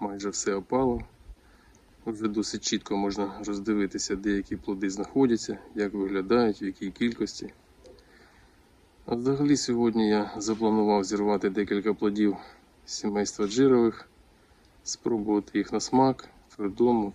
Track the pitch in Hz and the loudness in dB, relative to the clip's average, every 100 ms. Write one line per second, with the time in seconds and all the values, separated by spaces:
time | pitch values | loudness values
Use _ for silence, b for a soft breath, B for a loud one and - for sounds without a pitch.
0 | 104 101 101 - 110 98 92 127 131 117 | -8 -6 -6 -4 -2 -4 -2 0 0 0
1 | - - - - b b b b _ _ | -6 -18 -20 -20 b b b b _ _
2 | 113 107 110 107 101 104 - 104 - 101 | -10 -4 -2 -2 -4 -6 -4 -6 -2 -2
3 | 101 98 101 - 104 101 101 104 95 101 | -2 -2 -4 -6 -8 -6 -2 0 -2 -4
4 | - 98 104 101 - 107 - 98 98 98 | -6 -4 -2 -2 -2 -8 -6 -4 -4 -4
5 | 98 135 135 113 - 101 - 107 101 101 | -2 2 4 2 -2 -10 -10 -4 -4 -2
6 | 95 98 95 120 117 101 101 - 98 - | -2 -2 2 2 2 0 -6 -6 -10 -2
7 | 120 113 104 - - - _ _ - b | -2 -2 -6 -6 -14 -16 _ _ -20 b
8 | b b b b b b b _ _ _ | b b b b b b b _ _ _
9 | - 120 127 139 147 135 - 117 117 113 | -8 -2 0 2 4 2 2 2 2 4
10 | 107 107 104 110 104 107 110 107 104 104 | 4 2 0 -4 -4 0 2 4 4 2
11 | 95 104 104 101 101 98 98 101 107 98 | 2 0 2 2 0 0 0 0 0 0
12 | 104 104 104 95 B B B _ - - | 0 2 2 0 B B B _ -14 -8
13 | 107 104 98 - 101 113 139 127 117 - | -2 -2 -2 -2 -2 4 6 6 4 0
14 | - _ _ b b b b _ - - | -10 _ _ b b b b _ -12 -8
15 | 113 113 104 104 95 104 95 107 - 127 | -2 -2 2 0 0 -2 -2 -4 0 4
16 | 135 127 - - _ - 101 110 120 117 | 4 2 -8 -20 _ -8 -6 2 4 4
17 | 101 | 0